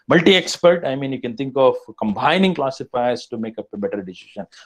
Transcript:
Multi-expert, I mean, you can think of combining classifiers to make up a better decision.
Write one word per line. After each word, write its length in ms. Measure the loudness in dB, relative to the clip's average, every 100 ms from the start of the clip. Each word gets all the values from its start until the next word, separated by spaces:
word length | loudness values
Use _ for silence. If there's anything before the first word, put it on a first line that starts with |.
| _
Multi-expert, 760 | 4 6 4 2 2 4 4
I 120 | 0 -4
mean, 160 | -4
you 100 | -6
can 160 | -8 -6
think 160 | -6 2
of 200 | 2 2 -6 -6
combining 560 | -4 0 2 4 2 0
classifiers 720 | -4 -6 -8 -2 -2 -2 -6
to 100 | -8
make 220 | -8 -8
up 80 | -12
a 60 | -8
better 240 | -6 -6
decision. 460 | -10 -14 -18 -16 -16 -16